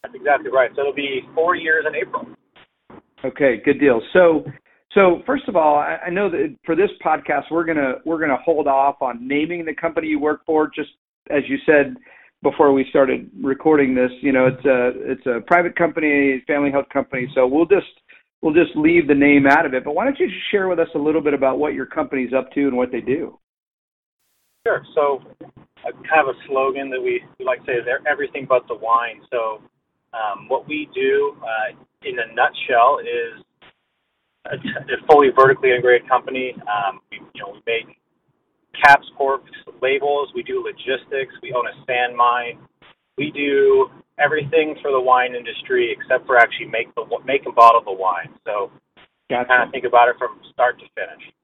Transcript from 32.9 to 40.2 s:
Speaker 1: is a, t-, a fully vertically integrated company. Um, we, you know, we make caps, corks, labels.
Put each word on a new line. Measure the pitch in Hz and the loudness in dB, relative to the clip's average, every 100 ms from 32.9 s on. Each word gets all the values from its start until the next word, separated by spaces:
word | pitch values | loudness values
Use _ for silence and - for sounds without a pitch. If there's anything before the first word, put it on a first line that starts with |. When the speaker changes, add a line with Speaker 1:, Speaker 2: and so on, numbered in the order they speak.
| 143 | 2
Speaker 1:
is | 113 120 - 453 _ _ - _ _ _ _ _ _ _ - | -4 -8 -8 -12 _ _ -20 _ _ _ _ _ _ _ -12
a, | 139 | -10
t-, | - | -8
a | - 139 131 - | -10 -8 -8 4
fully | 151 139 | 6 6
vertically | 123 135 131 131 | 6 4 4 2
integrated | 123 123 120 - | 2 4 2 2
company. | 123 - 131 127 120 - | -2 -2 -8 -8 -10 -6
Um, | 104 101 95 _ | -4 -4 -8 _
we, | - - | -20 -20
you | - | -18
know, | - | -16
we | 101 - | -14 -6
make | 113 110 _ _ _ _ _ _ _ _ - | -6 -6 _ _ _ _ _ _ _ _ 2
caps, | 143 139 - - | 6 6 4 -4
corks, | 135 135 _ - - 117 | -2 -2 _ -20 -20 -4
labels. | 131 139 143 143 | -2 -2 -2 -2